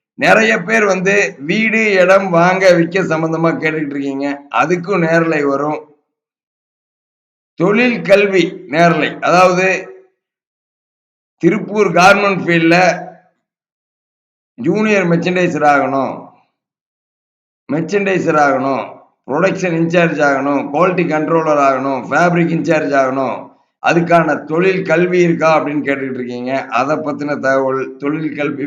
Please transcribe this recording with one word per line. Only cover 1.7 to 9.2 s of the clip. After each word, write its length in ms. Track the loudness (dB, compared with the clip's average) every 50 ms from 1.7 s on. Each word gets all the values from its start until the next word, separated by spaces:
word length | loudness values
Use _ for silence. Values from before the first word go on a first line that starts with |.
| 0 0 0 2 2 2
இடம் 240 | 4 4 4 4 2 2 2 2
வாங்க, 260 | 2 2 2 4 4 4 4 4
விற்க 240 | 2 0 -2 -4 -2 -2
சம்பந்தமா 380 | -2 -2 -2 -4 -2 0 0 0
கேட்டுக்கிட்டு 440 | 0 0 -4 -4 -4 -4 -6 -6 -6
இருக்கீங்க. 320 | -6 -6 -4 -4 -4 -4 -6 -6 -8 -10 -4 -2 0
அதுக்கும் 440 | 0 0 0 -4 -2 -2 -2 0 0
நேரலை 340 | 0 0 0 0 0 0 0 0 -2
வரும். 300 | -2 -2 -2 -4 -6 -8 -10 -16 _ _ _ _ _ _ _ _ _ _ _ _ _ _ _ _ _ _ _ _ _ _ _ _ _ _ _ _ _ _ _ _ _ -2
தொழில் 380 | 0 0 2 2 2 0 0 -2 2 2
கல்வி 360 | 4 4 4 2 2 0 0 0 -4 -10 -12 -4 0
நேரலை, 360 | 2 2 4 4 2 -2 -4 -4 -4